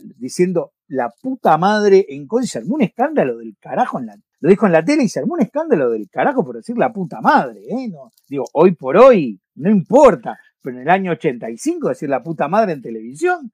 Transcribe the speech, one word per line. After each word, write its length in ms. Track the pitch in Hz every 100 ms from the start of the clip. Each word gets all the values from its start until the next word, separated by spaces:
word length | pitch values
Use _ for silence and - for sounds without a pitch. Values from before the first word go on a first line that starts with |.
| - -
diciendo 560 | 123 - 180 170 143 _ _
"la 240 | 131 120 -
puta 360 | 262 262 208 156
madre" 480 | 185 214 208 190 196
en 180 | 143 143
cosas, 180 | 233 247
y 40 |
se 100 | 127
armó 160 | 123 302
un 80 |
escándalo 560 | 196 - 285 285 143 117
del 180 | 113 101
carajo 400 | 156 - 247 151
en 60 | 113
la, 100 | 104 _ _
lo 100 | 143
dijo 180 | 202 208
en 40 |
la 140 | 160 160
tele 180 | 302
y 60 | 240
se 100 | 139
armó 140 | 170
un 80 | 349
escándalo 480 | 202 285 330 196 123
del 200 | 113 104
carajo 360 | - 160 269 143
por 120 | 117
decir 200 | - 240
"la 160 | 139
puta 260 | 202 170 110
madre", 420 | 160 285 139 101 110
¿eh? 220 | 233 247
No, 220 | 156 127 _ _
digo, 160 | 139 123
hoy 220 | 139 180 175
por 220 | 131 165
hoy, 440 | 262 220 131 98 _ -
no 140 | 160
importa, 640 | 208 - 247 277 160 117 110 _ _
pero 160 | 139 123
en 60 |
el 60 | 135
año 240 | 190 185
ochenta 360 | 160 165 123 113
y 80 | 117
cinco 320 | 294 349 214
decir 180 | 127 147
"la 140 | 135
puta 260 | 165 160 147
madre" 260 | 202 214
en 100 | 147
televisión, 680 | 117 110 110 143 349 359 254